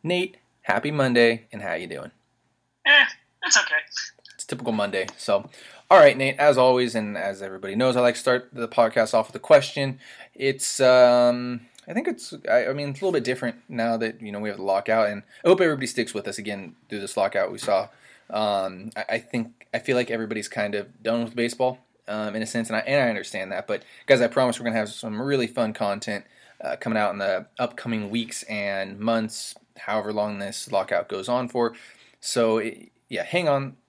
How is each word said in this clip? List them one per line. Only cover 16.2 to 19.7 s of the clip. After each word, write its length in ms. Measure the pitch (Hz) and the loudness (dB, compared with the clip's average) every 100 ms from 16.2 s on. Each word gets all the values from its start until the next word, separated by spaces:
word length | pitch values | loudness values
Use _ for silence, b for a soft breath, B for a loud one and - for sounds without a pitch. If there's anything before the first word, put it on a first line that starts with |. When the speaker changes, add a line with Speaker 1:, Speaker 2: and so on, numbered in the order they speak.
| 101 | -8
Speaker 1:
us 120 | 98 | -10
again 360 | 104 101 90 - _ | -8 -10 -12 -20 _
through 100 | 104 | -10
this 180 | 98 - | -6 -2
lockout 360 | 98 101 95 | 0 0 -2
we 60 | 101 | -4
saw. 320 | - 98 101 b b b b | 0 0 -2 b b b b
Um, 580 | 104 107 101 95 92 107 110 | -4 -2 -2 -4 -10 -12 -10
I, 80 | - | -6
I 100 | 113 | -6
think, 480 | - 120 113 _ - | -4 -6 -6 _ -10